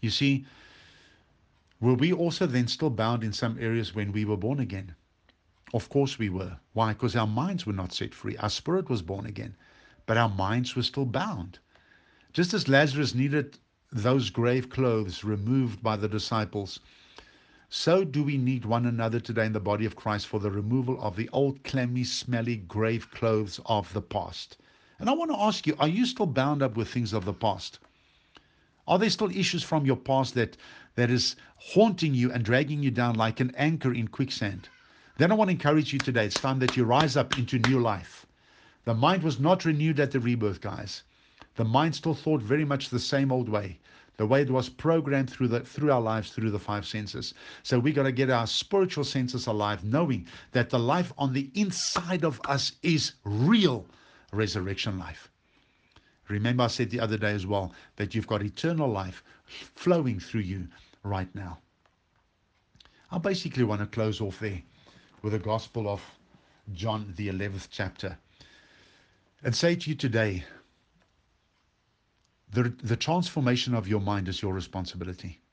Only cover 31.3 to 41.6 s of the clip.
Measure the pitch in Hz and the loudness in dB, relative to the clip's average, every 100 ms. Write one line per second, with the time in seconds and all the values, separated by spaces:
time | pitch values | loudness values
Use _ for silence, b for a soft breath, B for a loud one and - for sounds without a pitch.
31.3 | - B B - - 220 190 160 131 123 | -4 B B 0 6 6 4 0 2 2
32.3 | 120 104 123 143 147 139 120 120 110 113 | 0 2 2 2 0 0 2 0 2 0
33.3 | 110 127 - 147 165 131 120 110 - 135 | 0 -2 0 0 2 0 0 -4 -2 -4
34.3 | - 107 98 - - b b b - 160 | -2 -4 -6 -12 -20 b b b 2 4
35.3 | 214 208 165 147 151 147 139 131 120 104 | 6 4 4 4 4 4 -2 0 2 2
36.3 | - 135 131 127 - 113 123 156 135 123 | 0 0 2 2 2 4 6 4 2 0
37.3 | - 120 127 113 131 117 101 90 - - | 0 0 2 2 2 2 -2 -6 -20 -20
38.3 | b b b b b - 113 139 190 160 | b b b b b -2 2 4 4 2
39.3 | 120 143 185 165 151 156 147 143 131 120 | 0 4 4 4 2 2 2 2 2 2
40.3 | 120 104 92 104 85 - - - b b | 2 0 -2 -6 -8 -10 -12 -16 b b
41.3 | b b - | b b -2